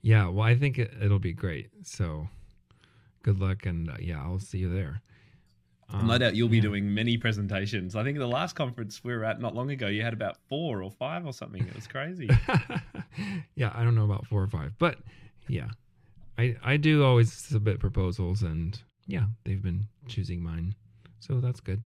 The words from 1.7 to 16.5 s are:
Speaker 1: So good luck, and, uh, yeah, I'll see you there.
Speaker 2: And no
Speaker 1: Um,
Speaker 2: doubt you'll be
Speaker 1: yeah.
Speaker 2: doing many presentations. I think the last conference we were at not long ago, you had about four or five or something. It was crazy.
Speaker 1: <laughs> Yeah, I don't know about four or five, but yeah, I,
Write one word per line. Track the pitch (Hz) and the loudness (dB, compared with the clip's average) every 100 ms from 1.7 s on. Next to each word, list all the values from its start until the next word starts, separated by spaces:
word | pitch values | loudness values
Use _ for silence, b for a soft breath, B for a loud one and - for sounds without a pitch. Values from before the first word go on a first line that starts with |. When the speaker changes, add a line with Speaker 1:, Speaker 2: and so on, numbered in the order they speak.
| - | -16
Speaker 1:
So | 196 - 90 76 80 b b b _ b b b b b | -18 -6 -4 -4 -10 b b b _ b b b b b
good | - 98 | 0 2
luck, | 95 92 95 | 2 -2 -2
and, | 85 82 | -4 -4
uh, | 64 | -6
yeah, | 87 80 | -6 -6
I'll | 71 92 | -4 -6
see | 104 90 | -6 -4
you | 90 | -2
there. | 90 85 87 _ b b b b b _ _ _ | -2 -4 -8 _ b b b b b _ _ _
Speaker 2:
And | 101 113 | 0 2
no | |
Speaker 1:
Um, | 120 | 4
Speaker 2:
doubt | 123 101 | 4 4
you'll | 117 | 4
be | 113 | 6
Speaker 1:
yeah. | |
Speaker 2:
doing | 107 101 101 | 4 2 0
many | 101 117 117 | 0 2 0
presentations. | 113 104 101 98 98 110 90 104 | 0 0 0 -2 -2 -4 -4 -2
I | |
think | 120 147 | -2 -2
the | 127 | -2
last | 123 170 | -2 -2
conference | - 139 120 110 - | -4 -6 -4 -10 -10
we | 123 | -6
were | 120 | -4
at | 110 110 | -2 -2
not | 117 | -4
long | 107 127 | -4 -6
ago, | 139 104 | -4 -2
you | 104 | -2
had | 113 | -2
about | 113 104 - _ | -4 -6 -8 _
four | 139 165 107 | -6 -4 -4
or | 92 | -6
five | - 127 170 170 | -8 -6 -6 -8
or | |
something. | 127 - - - | -10 -12 -6 -6
It | |
was | - 110 | -6 -10
crazy. | 131 147 180 120 | -8 -8 -8 4
Speaker 1:
<laughs> | 131 - 233 - 226 - - - - 202 196 151 - | 4 4 0 0 -8 -8 -14 -14 -8 -8 -8 -10 -6
Yeah, | 120 | -6
I | - | 0
don't | 117 | 2
know | 113 | 2
about | 107 98 - | 2 0 -2
four | 107 | -2
or | 95 | -2
five, | 90 76 - | -4 -8 0
but | 170 - - B B _ - | 0 0 -12 B B _ -6
yeah, | 131 90 107 _ _ b b - - | -6 -6 -12 _ _ b b -18 0
I, | 120 | 0